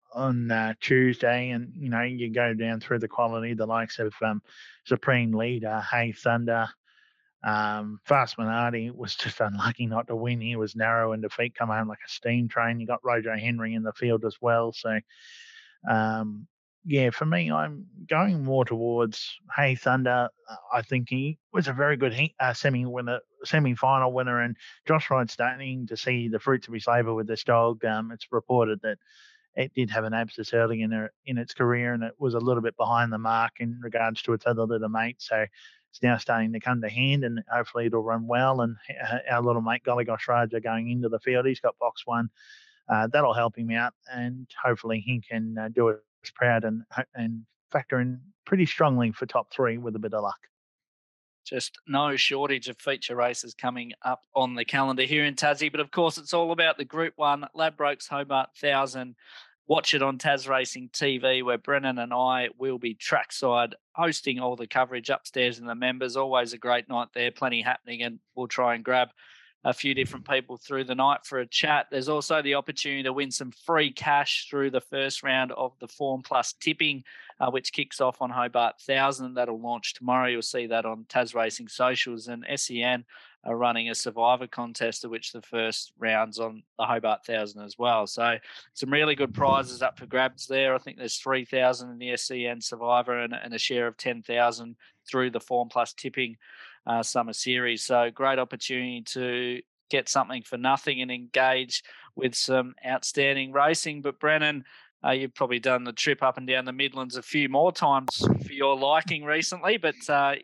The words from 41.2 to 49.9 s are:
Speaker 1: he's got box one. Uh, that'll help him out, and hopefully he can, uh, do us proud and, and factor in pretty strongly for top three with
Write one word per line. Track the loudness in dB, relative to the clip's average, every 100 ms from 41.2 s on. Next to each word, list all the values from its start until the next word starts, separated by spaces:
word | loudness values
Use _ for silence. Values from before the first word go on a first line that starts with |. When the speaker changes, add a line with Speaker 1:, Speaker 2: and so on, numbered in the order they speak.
| 2 2
Speaker 1:
he's | 2 2
got | -2 0
box | -4 -4 -4
one. | -2 -2 _ -20 -20 -20 _ 0
Uh, | 2 4
that'll | 4 4
help | 4 2 0
him | -2
out, | 0 -2 _ -12
and | -6 -6 -8 -12 -4
hopefully | 0 0 0 -4
he | -2 -4
can, | -4 -4 -4 -4
uh, | -2
do | 4 4
us | 2 _ _ -14
proud | 0 4 4
and, | 2 -4 -6 -8 -6
and | -4 -4 -6 -10 _ _
factor | -4 -2 0
in | 0 -4 -12 _
pretty | -2 2 2
strongly | 4 4 4 2
for | -2
top | -2 -2 -4
three | 0 0 0
with | -6